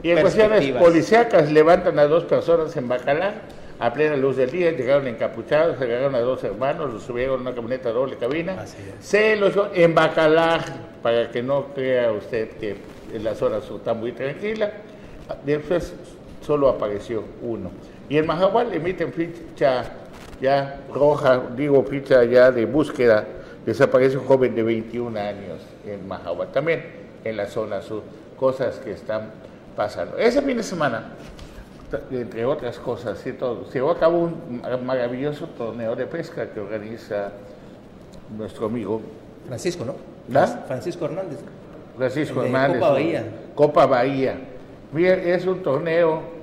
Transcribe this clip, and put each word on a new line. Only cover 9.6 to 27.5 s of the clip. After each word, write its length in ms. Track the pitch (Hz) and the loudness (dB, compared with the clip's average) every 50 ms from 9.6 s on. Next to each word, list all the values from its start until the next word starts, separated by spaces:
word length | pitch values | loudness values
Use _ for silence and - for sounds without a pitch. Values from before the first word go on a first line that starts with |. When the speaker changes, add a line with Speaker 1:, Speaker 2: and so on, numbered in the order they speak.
| 202 202 - | 0 2 4
Speaker 1:
en 200 | 185 170 170 160 | 4 4 6 6
Bacalar, 720 | 160 160 156 165 165 160 151 156 165 165 165 165 160 160 - - - - - - - | 6 4 4 4 4 4 6 6 6 4 4 2 0 -2 -6 -10 -12 -14 -16 -18 -4
para 280 | - 120 117 117 117 - | 0 2 2 2 0 0
que 140 | - 123 120 | -4 -4 -2
no 240 | 131 139 143 131 - - | 0 -2 -2 -2 -4 -6
crea 380 | 139 131 131 127 123 120 113 107 | -4 -2 0 2 2 2 2 0
usted 380 | 104 - - - 113 110 110 | -2 -6 -4 -4 -4 -4 -4
que 260 | - - 110 104 98 - - - - - - - 113 | -8 -8 -8 -8 -8 -8 -12 -18 -18 -18 -14 -10 -8
en 100 | 113 104 | -6 -4
la 120 | 110 107 | -4 -4
zona 240 | - 135 123 110 107 | 0 -2 0 0 -2
sur 160 | - - 113 | -6 -8 -12
está 160 | 98 - 120 117 | -8 -4 -4 -4
muy 200 | 110 110 123 123 | -4 -4 -8 -6
tranquila. 580 | - 135 139 151 185 202 214 220 220 214 208 - - - - - - - - - - - - - - - | -6 -8 -8 -6 -6 -6 -6 -2 -2 -4 -4 -4 -12 -18 -20 -20 -20 -20 -18 -18 -18 -12 -12 -12 -8 -2
Después 480 | 139 147 151 147 - 180 170 - - - - - - - - - - - - | -2 -2 -2 -2 -2 -2 -2 -2 -6 -12 -16 -18 -20 -20 -20 -20 -20 -18 -14
solo 280 | - - 147 147 139 131 | -4 -2 0 2 4 2
apareció 540 | 117 - 104 107 104 101 - - 117 107 - - - - | 2 2 -2 -4 -4 -6 -6 -6 -6 -6 -6 -8 -14 -12
uno. 280 | 120 120 113 104 95 87 - - - - - - - | -8 -8 -8 -8 -8 -12 -12 -14 -18 -20 -20 -20 -10
Y 100 | - 135 | -2 0
en 80 | 151 156 | 0 0
Mahahual 480 | 165 156 165 190 202 196 233 247 240 190 | 0 0 2 2 2 4 2 0 0 -4
emiten 380 | 160 151 180 185 - 170 143 | -4 -4 -4 -4 -4 -6 -6
ficha 720 | - 165 165 - - - - - - - 151 139 127 120 117 - - - - - - - - - - - | -4 -6 -6 -6 -8 -14 -18 -18 -4 0 2 2 2 0 -4 -6 -12 -16 -18 -18 -18 -18 -18 -18 -10 -4
ya 420 | 127 131 139 139 139 139 - - - - - | 0 2 2 2 0 -4 -10 -14 -14 -10 0
roja, 480 | 127 143 147 147 135 120 131 127 123 127 - 120 | 2 4 4 4 4 4 4 4 4 2 -4 -6
digo, 280 | 120 147 147 139 135 123 | -4 0 4 4 4 4
ficha 400 | - 139 143 139 - 135 127 120 | 2 -4 -6 2 4 6 6 6
ya 280 | 117 123 123 123 131 | 8 8 8 8 8
de 140 | 127 120 110 | 6 4 0
búsqueda. 600 | 104 120 156 143 - - - 123 120 107 107 107 - - - - - - - - | 2 2 2 0 0 0 4 6 6 6 6 4 -2 -12 -14 -16 -16 -18 -8 -4
Desaparece 520 | 113 110 123 139 127 131 127 131 135 131 | -4 4 4 4 6 6 4 4 4 2
un 80 | 139 - | 0 4
joven 300 | - 135 127 127 120 110 | 4 4 6 6 2 2
de 80 | 113 113 | 0 0
veintiún 540 | 113 113 113 110 - 120 120 120 120 113 | 0 0 -2 -4 -6 -6 -6 -6 -6 -6
años 440 | 104 104 104 101 98 98 90 80 - - - - - - | -6 -6 -6 -6 -8 -10 -12 -12 -12 -14 -18 -20 -18 -14
en 220 | 101 101 98 92 | -14 -12 -12 -10
Mahahual, 440 | 98 92 85 - 85 87 87 92 92 | -10 -12 -10 -6 -6 -4 -4 -6 -2
también 340 | - 135 147 165 160 - - - - - - - - - - | -2 -2 0 0 -2 -2 -4 -14 -16 -18 -18 -18 -20 -10 -8
en 100 | 113 110 | -6 -4
la 120 | 104 104 | -4 -6
zona 340 | 107 | -4